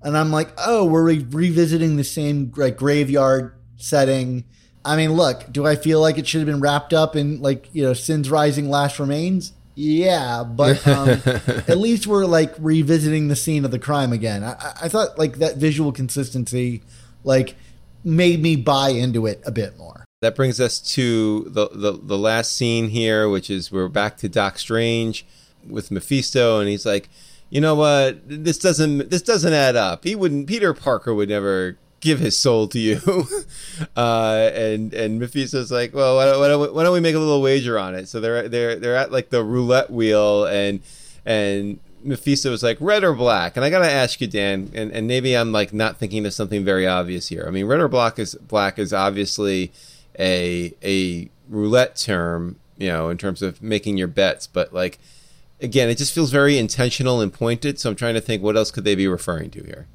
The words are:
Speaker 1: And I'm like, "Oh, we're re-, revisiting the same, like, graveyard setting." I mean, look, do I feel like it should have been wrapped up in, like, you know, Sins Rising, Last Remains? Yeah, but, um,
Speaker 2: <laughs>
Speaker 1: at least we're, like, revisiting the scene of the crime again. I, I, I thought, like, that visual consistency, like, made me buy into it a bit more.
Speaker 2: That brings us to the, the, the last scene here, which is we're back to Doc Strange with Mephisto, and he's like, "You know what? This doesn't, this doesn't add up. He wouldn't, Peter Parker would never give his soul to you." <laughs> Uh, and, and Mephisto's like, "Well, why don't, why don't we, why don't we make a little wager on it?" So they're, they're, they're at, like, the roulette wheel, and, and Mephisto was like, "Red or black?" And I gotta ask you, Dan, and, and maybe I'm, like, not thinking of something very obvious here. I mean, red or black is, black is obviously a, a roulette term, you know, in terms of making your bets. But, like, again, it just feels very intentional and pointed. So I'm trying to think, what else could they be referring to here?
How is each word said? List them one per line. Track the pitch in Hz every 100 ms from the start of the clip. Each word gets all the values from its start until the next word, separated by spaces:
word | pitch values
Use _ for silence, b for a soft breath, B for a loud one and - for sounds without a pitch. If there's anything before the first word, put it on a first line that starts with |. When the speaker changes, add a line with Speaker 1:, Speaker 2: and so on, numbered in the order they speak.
Speaker 1:
And | 143 151
I'm | 156
like, | 156 156 -
"Oh, | 196 233
we're | 185 160
re-, | 165 160 127
revisiting | 147 175 165 165 165 160 147
the |
same, | 139 - 147 147 131
like, | 123 135 101
graveyard | 135 147 139 139 135 131 123 - - -
setting." | - 147 135 135 127 127 120 b b b
I | 139
mean, | 151 156
look, | 160 160 120 -
do | 131 147
I |
feel | 151 156 160
like | 156 151
it | 143
should | 160
have | 151
been | 147
wrapped | 139 143 147
up | 160 156 156
in, | 143 151
like, | 139 139 -
you | 165
know, | 135
Sins | 123 - 156 135
Rising, | 156 151 143 143
Last | 143 143 -
Remains? | 139 143 170 185 - - -
Yeah, | - 151 156 185 175 127 120
but, | 120 117 143 131 -
um, | 139 135
Speaker 2:
<laughs> | 123 -
Speaker 1:
at | 120 - 117 - 170
least | 220 233 202
we're, | 208
like, | 190 165 160 -
revisiting | 156 160 143 160 151 156 151
the | 147
scene | - 151
of | 139
the | 123
crime | 120 147 131
again. | 120 113 104
I, | 107
I, | 127 147 -
I | 165
thought, | 208 208 -
like, | 156 131
that | 156 135
visual | 151 147 151
consistency, | 123 127 - 127 131 117 127 123 117 - b b b
like, | 131 131 131 - b b - -
made | 175 160 175 170
me | 160 156
buy | 123 139 139
into | 123 127 117 110
it | 104
a | -
bit | 110 98 -
more. | 82 - - _
Speaker 2:
That | 113 113
brings | 135 120
us | 123 - -
to | - 123 113 110 107 -
the, | 110 104
the, | - 104
the | 98 98 98
last | 107 113 113 -
scene | 120 117 113
here, | 113 113 107 107
which | 98 -
is | 98 85
we're | 95 92
back | 104 104 -
to | 107
Doc | 87 98 -
Strange | - 113 117 117 113 107 - b b b -
with | 110 -
Mephisto, | 98 - 139 131 131 120 110
and | 101
he's | 101 113
like, | 101 - b b b b
"You | 135
know | 156
what? | 151 151 143 135 -
This | - 147 156 156
doesn't, | 185 151 156 143 139
this | 180
doesn't | - 220 165
add | 156 135
up. | 120 98 85
He | 170
wouldn't, | 214 185 143 139
Peter | 220 202
Parker | 143 - 113 -
would | 110 101
never | 104 101 95 92 90 _ _
give | 156 151
his | 110 -
soul | 135 117 107
to | 120
you." | 110 107
<laughs> | - 185 156 403 - B B 170 156
Uh, | - 120 113 113 110 110
and, | - 110 107 110
and | - 110 110
Mephisto's | 120 143 131 143 120
like, | 123 120
"Well, | 131 135 131
why |
don't, | 135 135
why | 143
don't | 147
we, | 147
why | 139
don't | 170
we | 180
make | 165
a | 156
little | 156 147
wager | 135 135 123 110
on | 95
it?" | 92 95
So | 117
they're, | 110 117 113
they're, | 117 117 113
they're | 120 123
at, | 139
like, | 131 -
the | 123
roulette | 107 123 120 127 127
wheel, | 120 113 107 104 104 104
and, | 101 101 101 B B B B -
and | 110 101 101 101 101 - -
Mephisto | 139 131 - 139 139
was | 117
like, | 120 113
"Red | 160 208
or | 190
black?" | 135 123 107 87
And | 123 135
I |
gotta | 185 170
ask | 143 123 -
you, | 120
Dan, | 101 101 98 98
and, | 113 110
and | 113 110
maybe | 127 127 123
I'm, | 117
like, | 107 98
not | 107 110 -
thinking | 107 107
of | 104
something | - 104 104
very | 98 95 92
obvious | 92 87 90 -
here. | 82 80
I |
mean, | 92 101
red | 143
or | 156
black | 127 117 -
is, | 107
black | - - 107 98 -
is | 98
obviously | 101 98 98 98 - 101 95 90 B B B B -
a, | 92 90 87 87 87 -
a | 95 98 92 85 - _ -
roulette | 107 104 120 127 -
term, | - 95 85 85 85 92 _ _
you | 95
know, | 82 80
in | 87
terms | 101 85
of | 98 82
making | 110 107 107 98
your | 92
bets. | 80 95 - -
But, | - 85
like, | 90 90 - b b b b b _
again, | 131 127 120
it | 120
just | 139
feels | - 156
very | 139 143 143
intentional | 113 - 123 - 127 123
and | 104
pointed. | - 117 117 143 139
So | 123
I'm | 101
trying | 120
to | 113
think, | 107 110
what | 101 107
else | 107
could | -
they | 101
be | 98 95
referring | 90 - 82 80
to | -
here? | - - 82